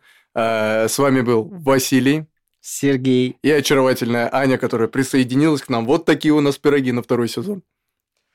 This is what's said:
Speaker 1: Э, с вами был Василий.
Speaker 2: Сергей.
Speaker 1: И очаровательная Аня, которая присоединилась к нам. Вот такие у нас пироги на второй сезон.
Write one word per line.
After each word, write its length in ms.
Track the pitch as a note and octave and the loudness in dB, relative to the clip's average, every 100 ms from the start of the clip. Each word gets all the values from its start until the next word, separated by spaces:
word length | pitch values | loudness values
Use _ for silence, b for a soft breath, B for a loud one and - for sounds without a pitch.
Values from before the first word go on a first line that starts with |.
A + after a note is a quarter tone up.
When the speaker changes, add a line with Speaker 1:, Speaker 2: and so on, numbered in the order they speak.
| b b b | b b b
Speaker 1:
Э, 540 | A#2+ A2+ A2 G#2+ A2 A2 | -4 -2 0 0 0 0
с 100 | - | 0
вами 240 | C#3 C3 | 2 2
был 220 | A#2+ A2+ | 2 0
Василий. 840 | G#2+ F2+ C3+ C3+ - B2+ B2+ D#3 D#3 _ _ _ | -2 -4 0 0 2 2 2 0 -4 _ _ _
Speaker 2:
Сергей. 760 | - - C#3 C3 C3 B2+ B2+ - | -16 -4 -2 0 2 2 0 -2
Speaker 1:
И 80 | C#3 | 0
очаровательная 800 | D3 C3+ C3+ C3 B2 A#2 A#2+ A#2 | 0 2 2 2 0 -2 -2 -2
Аня, 260 | C3+ C3+ B2 | 0 0 0
которая 300 | A#2+ A#2 A2 | -2 -2 -2
присоединилась 760 | C3+ C3 C#3 B2 C3 D#3+ C#3+ | -2 0 0 0 0 0 0
к 60 | - | -2
нам. 160 | A#2 A2+ | -4 0
Вот 180 | E3 | 0
такие 280 | E3+ C#3+ D#3 | 0 0 2
у 60 | D3+ | 2
нас 180 | C#3+ C#3 | 0 0
пироги 340 | D3 C#3+ B2+ | 0 2 0
на 100 | A#2+ | -4
второй 260 | - A#2+ A#2 | -2 -2 -2
сезон. 340 | - G2+ G2+ - _ _ _ _ _ _ | -4 -8 -10 -14 _ _ _ _ _ _